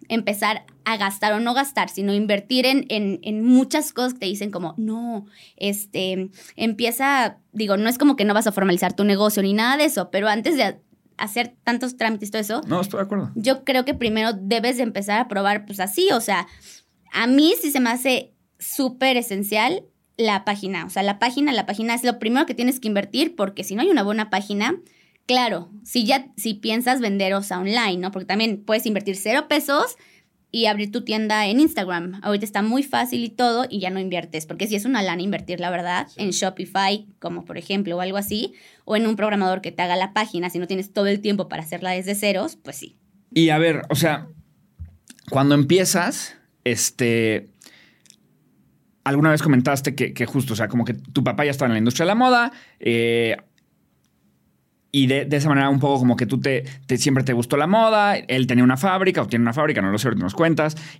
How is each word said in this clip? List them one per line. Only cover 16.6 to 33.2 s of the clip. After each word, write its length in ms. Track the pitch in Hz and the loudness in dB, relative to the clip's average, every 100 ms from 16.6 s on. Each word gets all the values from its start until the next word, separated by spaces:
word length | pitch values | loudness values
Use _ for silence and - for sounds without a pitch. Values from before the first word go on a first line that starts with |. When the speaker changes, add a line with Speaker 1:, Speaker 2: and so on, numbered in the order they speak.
| - - _ _ _ | -20 -20 _ _ _
Speaker 1:
a 140 | 190 233 | -2 4
mí 260 | 277 320 466 | 6 6 4
sí 100 | 294 | 0
se 100 | 277 | 0
me 100 | 240 | 0
hace 420 | 247 269 247 - _ _ _ | 0 0 0 -4 _ _ _
súper 580 | - - 262 254 262 247 | -8 -2 -2 0 2 2
esencial 680 | 240 196 202 214 247 381 - _ _ - | 0 -4 -2 0 0 -2 -8 _ _ -2
la 280 | 220 202 | 0 0
página, 400 | 208 202 190 180 | -2 -4 -4 -6
o 60 | 175 | -6
sea, 120 | 196 | -2
la 160 | 196 202 | -2 0
página, 340 | 240 254 294 | -2 0 0
la 140 | 226 208 | 0 -2
página 280 | 208 226 | -4 -4
es 100 | 233 | -2
lo 140 | 247 240 | -2 -2
primero 280 | 220 254 339 | 0 0 0
que 80 | |
tienes 240 | - 247 247 | -2 -2 -2
que 100 | 220 | -2
invertir, 460 | 202 202 247 330 - | -2 -2 -2 -2 -2
porque 280 | 196 196 | -4 -4
si 100 | 196 | -6
no 60 | 202 | -2
hay 60 | 359 | 2
una 140 | 294 | 2
buena 240 | 202 220 214 | 2 -2 -2
página, 460 | 190 202 202 233 359 - _ _ _ - | -4 -2 -2 -2 -4 -10 _ _ _ 0
claro, 440 | 254 240 170 175 - | 2 2 -2 -8 -18
si 220 | - 247 | -4 -2
ya, 220 | 220 269 269 - | 2 0 -2 -8
si 180 | 226 | -6
piensas 460 | 208 226 226 247 262 | -4 -2 0 0 0
vender, 320 | 220 196 190 | 0 0 0
o 80 | 196 | 0
sea... 160 | 202 180 | -2 -4
online, 380 | 196 240 214 180 | -2 0 0 -2
¿no? 140 | 185 | -4
Porque 140 | 190 185 | -6 -4
también 360 | 202 226 202 | -2 0 -2
puedes 200 | 214 220 240 | -2 0 0
invertir 300 | 202 208 185 | -2 -2 -4
cero 300 | 214 269 302 | -2 -2 0
pesos 480 | 294 - 285 494 - _ _ _ _ _ | -2 0 0 0 -6 _ _ _ _ _
y 140 | 226 220 | 0 0
abrir 260 | 208 208 | 0 -4
tu 100 | 233 | -6
tienda 460 | 240 220 214 214 202 | -2 -2 0 0 2
en 100 | 247 | 4
Instagram. 640 | 311 226 185 170 180 190 | 4 2 -4 -4 -6 -6
Ahorita 220 | 208 202 | -2 -2
está 180 | 208 208 | -2 -2
muy 220 | 214 254 | 0 0
fácil 400 | 269 233 247 247 | 0 -2 -2 -4